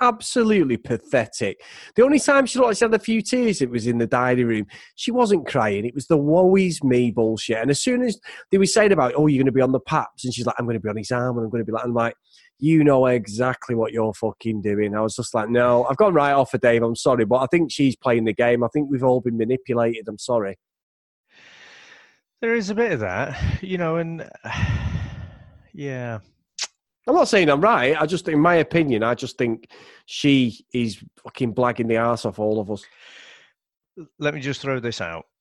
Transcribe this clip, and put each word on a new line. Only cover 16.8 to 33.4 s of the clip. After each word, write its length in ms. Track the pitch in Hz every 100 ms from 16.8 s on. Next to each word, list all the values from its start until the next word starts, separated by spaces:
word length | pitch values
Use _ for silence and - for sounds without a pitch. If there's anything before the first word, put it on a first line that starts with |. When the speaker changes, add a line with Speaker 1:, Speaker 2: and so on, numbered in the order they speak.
Speaker 1:
I'm 140 | 117 117
sorry, 300 | 147 123 104
but 160 | 123
I 40 | 131
think 240 | 175 156
she's 260 | - 139 110
playing 280 | 131 120
the 80 | 113
game. 300 | 104 120 120
I 40 | 117
think 220 | 151 139
we've 140 | 135
all 160 | 131 123
been 160 | 120 113
manipulated. 720 | 113 131 - 120 117 113 107
I'm 100 | 104
sorry." 400 | - 120 98 92 _ _ _ _ _ _ _ _ - - - - - - _ _ _ -
Speaker 2:
There 140 | 226
is 160 | 233 190
a 40 |
bit 180 | 208 233
of 80 | 139
that, 380 | 101 92 135 - - -
you 140 | 190 185
know, 200 | 165 165
and, 300 | 165 165 - -
<sighs> 1300 | - - - - - - - - - - - - _
yeah. 460 | - 139 127 120 110 - _ _ - - _ _ _ -
Speaker 1:
I'm 80 |
not 140 | 339 277
saying 220 | 208 160
I'm 100 | 143
right. 340 | 208 226 123 156
I 60 | 156
just, 220 | 175 -
in 120 | 151
my 140 | 170
opinion, 480 | 170 156 165 151 110
I 120 | 113
just 220 | 120 127 -
think 320 | 123 110 - - - - -
she 580 | - 143 135 120 - _
is 320 | 123 117 101 - _
fucking 320 | - - 123
blagging 320 | 107 123 117 113
the 120 | 113
arse 260 | 117 120
off 140 | 110 104
all 200 | 107 107
of 120 | 101
us. 120 | 104 - _ - - - -